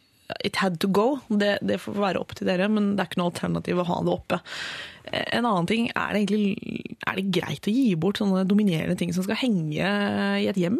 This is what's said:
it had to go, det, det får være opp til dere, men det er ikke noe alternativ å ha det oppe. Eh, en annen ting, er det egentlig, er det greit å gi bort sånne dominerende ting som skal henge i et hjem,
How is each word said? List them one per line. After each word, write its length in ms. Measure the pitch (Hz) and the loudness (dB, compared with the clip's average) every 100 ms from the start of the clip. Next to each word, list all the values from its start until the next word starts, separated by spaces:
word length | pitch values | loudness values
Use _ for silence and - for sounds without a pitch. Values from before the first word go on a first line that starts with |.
| _ _ - - | _ _ -14 -8
it 140 | 196 - | -6 -2
had 140 | 196 160 | -2 0
to 120 | 196 | 2
go, 220 | 190 233 285 - | 4 2 0 0
det, 220 | 208 202 202 | 2 2 0
det 140 | 196 196 | 0 -2
får 160 | - 208 | -4 -2
være 240 | 202 - | 0 0
opp 140 | - - | -4 -4
til 100 | 196 | 0
dere, 200 | 180 202 | 2 2
men 240 | 214 202 | 2 2
det 60 | 202 | 0
er 80 | 185 | -2
ikke 140 | - | 0
noe 80 | 175 | -2
alternativ 460 | 175 180 170 175 180 | -2 -2 -2 0 0
å 60 | 170 | 0
ha 60 | 175 | 0
det 80 | 170 | 0
oppe. 260 | 180 - 175 - - - - - - - | -2 -2 -4 -4 -10 -10 -10 -14 -16 -8
Eh, 140 | - - - | -6 -4 -2
en 80 | 233 | 0
annen 160 | 190 170 | 0 2
ting, 200 | 226 233 - | 0 0 -2
er 140 | - | -2
det 80 | 202 | 0
egentlig, 600 | 202 214 202 - - - - - - | 2 2 0 -2 -6 -8 -10 -8 -4
er 80 | - | -2
det 140 | 196 | 0
greit 320 | 175 - 147 | 0 0 -2
å 80 | - | 0
gi 220 | 233 254 165 | 2 4 2
bort 220 | 180 - | 2 0
sånne 220 | 202 185 | 2 2
dominerende 540 | 190 208 208 160 - 180 | 4 4 4 2 0 -2
ting 80 | 175 175 | 0 -2
som 80 | |
skal 140 | 185 226 | -2 0
henge 480 | 262 196 156 151 175 202 202 202 202 202 | 2 2 0 0 0 2 0 0 0 0
i 20 | 208 | 0
et 80 | 196 | 2
hjem, 160 | 170 262 | 2 2